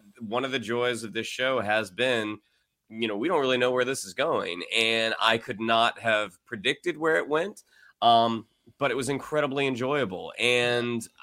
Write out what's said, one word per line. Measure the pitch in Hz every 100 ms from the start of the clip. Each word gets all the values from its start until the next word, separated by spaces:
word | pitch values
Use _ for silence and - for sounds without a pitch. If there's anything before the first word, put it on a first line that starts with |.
| 101 113
one | 113 117 131
of |
the | 131
joys | 107 120 123 120
of | 110
this | 107 107
show | - 131 127
has | 101 107 101
been, | 92 127 120 107 107 _ _ _ _ _
you | 110 113
know, | 104
we | 139
don't | 175
really | 131 127
know | 123
where | 127 123
this | 135
is | 98
going, | 92 147 127 95 87 87 110
and | 113 113 113 110
I | 110 113
could | - 104
not | 113 113 113 -
have | 117 107 104 - _
predicted | 117 107 147 175 156
where | 156 160
it | 139
went, | 151 185 208 _ _ - _
um, | 117 117 117 110 107 _ _ _
but | 139
it | 123
was | 127
incredibly | 139 - 151 147 139 139
enjoyable, | 127 127 147 117 90 82 -
and | 117 123 120 120 120 117 117 _